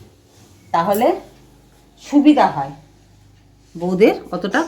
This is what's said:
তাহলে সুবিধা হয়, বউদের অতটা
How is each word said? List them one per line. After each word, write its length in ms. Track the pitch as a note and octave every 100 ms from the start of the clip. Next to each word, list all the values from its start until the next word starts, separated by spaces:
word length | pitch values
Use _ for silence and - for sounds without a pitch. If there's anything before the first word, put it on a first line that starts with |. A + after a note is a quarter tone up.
| - _ _ _ - - -
তাহলে 320 | E3+ F#3 G#3 C4+ G4 - - - - _ _ _ _ -
সুবিধা 380 | C#4+ D4+ C#4 F#3+
হয়, 260 | D3 C#3+ - - _ _ _ _ _ _ _ _
বউদের 400 | E3+ F3 F3+ A#3+ - -
অতটা 280 | F3+ G3 C4